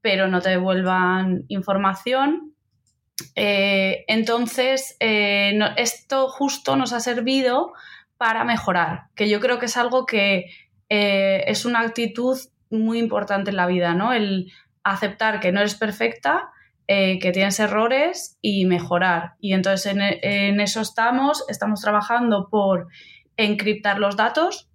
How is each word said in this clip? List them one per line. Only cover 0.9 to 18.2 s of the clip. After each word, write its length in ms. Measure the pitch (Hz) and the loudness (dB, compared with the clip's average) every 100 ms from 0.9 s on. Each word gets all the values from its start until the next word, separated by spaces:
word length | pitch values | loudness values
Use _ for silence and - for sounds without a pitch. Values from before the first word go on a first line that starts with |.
| 185 180 185 190 180 - | 2 2 2 0 -2 -4
información. 1040 | 202 190 196 196 190 - 262 277 349 - _ _ _ _ _ _ - - | -6 -2 0 0 -2 -2 0 2 0 -6 _ _ _ _ _ _ -14 -10
Eh, 680 | - 208 202 196 196 190 190 - | -2 0 2 2 2 2 -2 -2
entonces, 880 | 220 226 233 240 247 254 269 262 - | 0 2 0 -2 0 0 0 -4 -4
eh, 520 | 220 214 208 202 202 208 | 0 2 2 2 2 2
no, 100 | 208 - | 0 0
esto 520 | 233 - _ 269 262 | -4 -4 _ 0 0
justo 480 | - 277 - - 269 | 0 -2 -2 0 0
nos 160 | 254 | 0
ha 80 | 240 | -2
servido 720 | 233 240 233 269 254 254 339 - - - _ _ | -2 -2 0 2 2 0 -2 -8 -20 -20 _ _
para 280 | 233 226 | -2 0
mejorar, 600 | 233 226 - 180 160 175 - | 0 0 0 0 0 -4 -12
que 140 | - 208 | -4 0
yo 120 | 208 | 2
creo 180 | 240 247 | 2 0
que 80 | 240 | -2
es 100 | 247 | -2
algo 300 | 240 254 254 | 0 0 0
que, 400 | 220 202 190 175 - - _ _ | 0 2 2 -2 -18 -20 _ _
eh, 560 | 208 202 196 196 196 - | 0 2 2 2 0 0
es 180 | 214 | -2
una 160 | 240 233 | 0 0
actitud 580 | 226 226 226 226 247 254 - _ _ | -2 -2 -4 -2 -2 -2 -6 _ _
muy 280 | 220 220 233 | -2 0 0
importante 520 | 226 - 202 202 196 | 0 -2 -2 -2 -2
en 60 | 196 | 0
la 100 | 180 | 0
vida, 280 | 180 175 | 2 2
¿no? 180 | 175 214 | 0 0
El 400 | 247 208 190 185 - _ _ | 0 0 -2 -4 -12 _ _
aceptar 560 | 202 190 202 202 220 214 | -4 -2 -4 -2 -2 0
que 120 | 185 | 0
no 80 | 190 | 2
eres 140 | 208 | 0
perfecta, 720 | 208 220 202 226 233 - 330 - - _ _ - | 0 -6 -2 -4 -2 -2 -2 -4 -18 _ _ -2
eh, 300 | 196 190 185 | 2 2 0
que 120 | 190 | 0
tienes 260 | 180 196 196 | 0 0 0
errores 800 | 208 208 226 262 311 359 | 0 0 2 2 0 -2